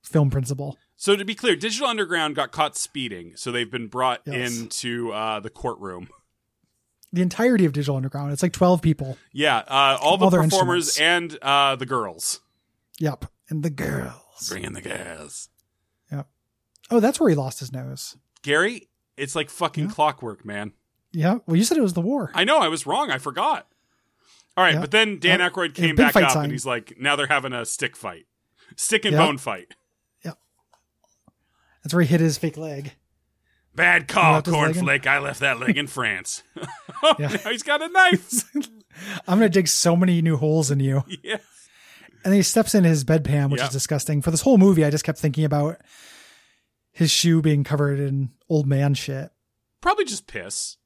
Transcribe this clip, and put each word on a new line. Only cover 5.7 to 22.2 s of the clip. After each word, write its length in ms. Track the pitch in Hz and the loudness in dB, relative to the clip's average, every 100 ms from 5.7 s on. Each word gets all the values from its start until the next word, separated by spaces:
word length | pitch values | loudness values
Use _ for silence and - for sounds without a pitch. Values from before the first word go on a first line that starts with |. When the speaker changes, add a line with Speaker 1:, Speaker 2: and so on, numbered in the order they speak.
| 113 98 90 92 _ _ _ _ _ _ _ _ _ _ | -8 -12 -14 -16 _ _ _ _ _ _ _ _ _ _
Speaker 1:
The 100 | 175 | -2
entirety 420 | 180 180 240 233 | -2 0 2 4
of 80 | 170 | 2
Digital 240 | 143 143 135 | 0 -4 -4
Underground. 360 | 131 139 143 | -4 -6 -8
It's 100 | 143 | -2
like 100 | 180 | -2
twelve 300 | - 180 180 | 2 4 4
people. 340 | 165 151 131 131 _ | 2 0 -4 -12 _
Speaker 2:
Yeah, 260 | 127 151 117 | -2 2 2
uh, 380 | - 135 139 135 | 0 2 4 4
all 160 | 143 185 | 2 4
the 60 | |
Speaker 1:
All 60 | 185 | 4
their 120 | 175 | 4
Speaker 2:
performers 460 | 160 190 180 175 151 | 4 4 2 2 0
Speaker 1:
instruments. 460 | - 156 175 170 | 0 2 2 -2
Speaker 2:
and, 80 | 156 | -8
uh, 340 | 139 143 139 131 | 0 2 2 0
the 100 | 123 | -4
girls. 540 | 131 104 82 - - _ _ _ _ _ - | -4 -4 -6 -8 -8 _ _ _ _ _ -6
Speaker 1:
Yep, 280 | 156 135 - _ _ | -4 -4 -14 _ _
and 140 | 156 | -6
the 80 | 156 | -4
girls. 760 | 135 139 139 127 - _ - - | -6 -6 -6 -8 -14 _ -14 -12
Speaker 2:
Bring 160 | 95 | -10
in 80 | - | -10
the 100 | - | -12
girls. 680 | - 95 90 80 73 - - _ _ _ _ _ _ | -12 -12 -12 -16 -16 -18 -20 _ _ _ _ _ _
Speaker 1:
Yep. 140 | 143 139 _ _ _ _ _ _ | -14 -14 _ _ _ _ _ _
Oh, 100 | 233 | 2
that's 180 | 220 - | 2 2
where 80 | 302 | 2
he 40 | 147 | 2
lost 240 | 131 - | -2 -10
his 120 | 127 | -12
nose. 440 | 127 131 135 - - _ _ | -12 -12 -14 -16 -18 _ _
Speaker 2:
Gary, 460 | 143 151 190 240 _ _ _ - | -2 0 0 -4 _ _ _ -12
it's 180 | 139 | -8
like 160 | 165 143 | -6 -8
fucking 340 | - 170 - 156 | -6 -6 -4 -6
Speaker 1:
Yeah. 40 | |
Speaker 2:
clockwork, 520 | 214 151 139 120 101 | 0 -2 -2 -12 -12
man. 280 | - 104 104 _ _ _ _ | -10 -10 -10 _ _ _ _
Speaker 1:
Yeah, 260 | 170 160 226 - | -2 0 0 0
well, 100 | 165 | 0
you 80 | |
said 140 | 226 320 | 2 2
it 40 | |
was 120 | 214 | 0
the 60 | 170 | 0
war. 300 | 175 285 | -2 -4